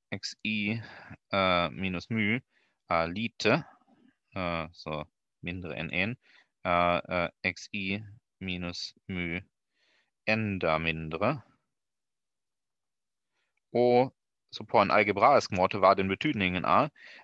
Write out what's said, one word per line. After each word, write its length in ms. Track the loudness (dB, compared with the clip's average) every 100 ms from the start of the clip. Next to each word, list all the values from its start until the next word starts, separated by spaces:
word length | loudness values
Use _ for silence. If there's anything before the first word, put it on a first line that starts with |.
| -12 -10
x 200 | -10 -8
i, 380 | -4 -2 -2 -4 -8 -18 -20 -18 -4
øh, 380 | 0 2 2 0
minus 380 | -4 -6 -6 -4
mu 300 | -2 -2 -2 _ _ _ _ -2
er 160 | -2 0
lite, 560 | -4 -8 0 2 2 0 _ _ _ _ _ _ -6
øh, 320 | -4 -4 -8
så 320 | -12 -10 -8 -10 _ _ -14
mindre 360 | -12 -10 -10 -10
enn 120 | -6
en, 260 | -4 -4 -6 _ _ _ _
er, 380 | 0 2 2 0 -2
øh, 420 | -4 -4 _ -8
x 140 | -8 -12
i 260 | -8 -6 -6 -8 -20 _ -12
minus 540 | -8 -6 -8 -10 -14 _ -10
mu 300 | -6 -4 -6 -10 _ _ _ _ _ _ _ -4
enda 500 | -2 -2 -2 0 0
mindre. 640 | -2 -4 -6 -4 -2 -4 -10 _ _ _ _ _ _ _ _ _ _ _ _ _ _ _ _ _ _ _ _ _ _
Og 420 | 2 4 4 2 _ _ _ _
så 120 | -16
på 180 | 0 2
en 100 | 4
algebraisk 600 | 4 4 4 6 6 4
måte, 300 | 2 2 4
hva 100 | 4
den 140 | 6 2
betydningen 560 | 0 -2 0 0 0
er, 240 | 2 2 2 _ -20 -18